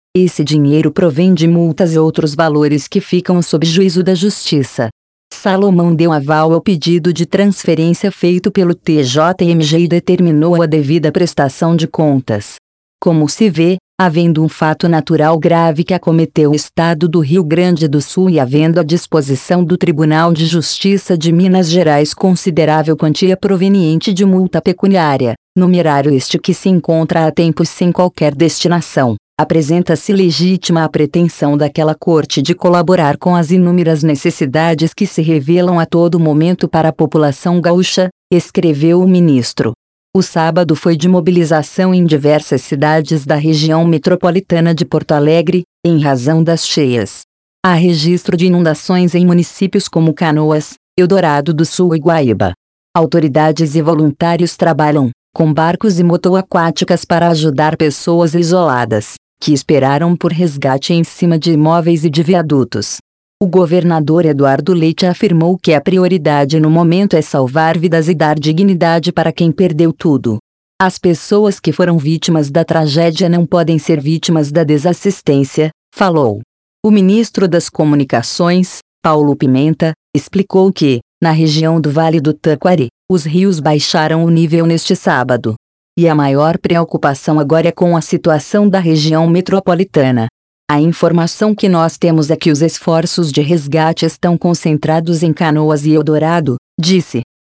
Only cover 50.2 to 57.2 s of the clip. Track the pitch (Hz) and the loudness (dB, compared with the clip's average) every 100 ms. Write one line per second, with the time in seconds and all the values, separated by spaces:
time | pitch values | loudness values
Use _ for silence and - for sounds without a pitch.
50.2 | 160 151 156 156 - - _ - 180 196 | -2 0 0 -2 -4 -14 _ 0 2 2
51.2 | 165 143 143 151 160 - 180 160 160 160 | 2 0 0 -2 -2 0 0 0 0 2
52.2 | 131 95 95 - _ _ _ 170 160 170 | 2 0 -2 -6 _ _ _ -2 0 0
53.2 | 156 151 156 151 156 160 151 156 156 143 | 0 2 0 0 -2 0 0 2 0 0
54.2 | 170 170 170 - 170 147 151 151 127 - | -2 0 -2 0 0 0 0 0 -2 -4
55.2 | _ - 160 147 160 180 220 175 175 175 | _ -2 0 0 0 0 0 2 2 2
56.2 | 180 190 185 185 165 156 185 170 - 170 | 0 0 0 -2 -2 -2 -2 -2 0 0